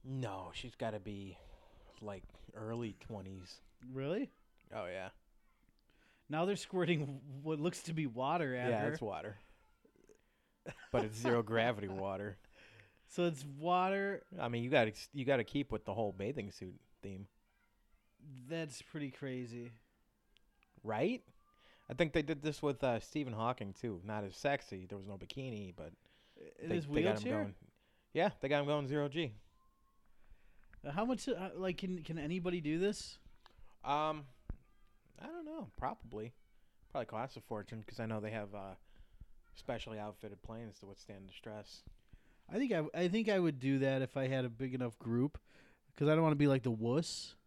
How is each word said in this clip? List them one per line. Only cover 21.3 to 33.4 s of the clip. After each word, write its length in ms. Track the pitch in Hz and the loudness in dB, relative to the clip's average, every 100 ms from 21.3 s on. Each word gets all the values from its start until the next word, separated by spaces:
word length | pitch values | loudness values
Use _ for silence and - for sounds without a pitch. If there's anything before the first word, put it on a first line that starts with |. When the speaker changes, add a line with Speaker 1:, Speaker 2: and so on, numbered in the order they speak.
| - _ _ - - - | -20 _ _ -20 -20 -12
Speaker 1:
I 60 | 131 | 2
think 180 | 165 | 4
they 80 | 165 | 4
did 220 | 147 147 | 2 0
this 180 | 151 147 | 0 0
with, 220 | 147 131 | 0 4
uh, 160 | 131 117 | 4 2
Stephen 340 | - 156 135 | 0 -4 -2
Hawking, 400 | 110 113 127 101 | 0 0 0 -4
too. 260 | 95 120 92 | -4 -4 -4
Not 200 | 95 107 | -4 -4
as 120 | 101 92 | -4 0
sexy. 500 | 143 139 - 95 92 | 2 2 -2 -10 -8
There 100 | 101 | -10
was 80 | 95 | -8
no 100 | 98 | -10
bikini, 560 | 90 135 131 110 98 85 | -10 -8 -6 -6 -8 -10
but 160 | 78 - _ _ _ - - - | -12 -14 _ _ _ -20 -20 -12
Speaker 2:
In 80 | 160 | -2
Speaker 1:
they, 60 | 170 | -2
Speaker 2:
his 100 | 143 | 2
Speaker 1:
they 160 | 147 | 2
got 160 | 165 214 | 4 2
him 60 | |
Speaker 2:
wheelchair? 140 | 247 208 | 0 0
Speaker 1:
going. 140 | 202 202 - _ _ _ _ | -2 -6 -18 _ _ _ _
Yeah, 160 | 156 190 - | 2 2 2
they 60 | 139 | 2
got 120 | 147 | 2
him 60 | 143 | 4
going 200 | 147 139 | 2 2
zero 220 | 147 143 | 0 0
G. 240 | 143 151 104 - _ - _ _ _ _ - - - - - - - - | 0 -2 -4 -20 _ -20 _ _ _ _ -20 -20 -20 -20 -20 -20 -10 -4
Speaker 2:
Uh, 60 | |
how 120 | 151 233 | 0 0
much, 220 | 254 - | 0 0
uh, 220 | 240 190 165 | 0 -2 -2
like, 220 | 190 175 | -2 0
can, 260 | 190 180 | -2 -4
can 160 | 156 165 | -4 -4
anybody 420 | 147 180 175 180 | 0 0 0 0
do 160 | 151 160 | 0 2
this? 400 | 196 214 - - - - | 2 0 -8 -14 -20 -20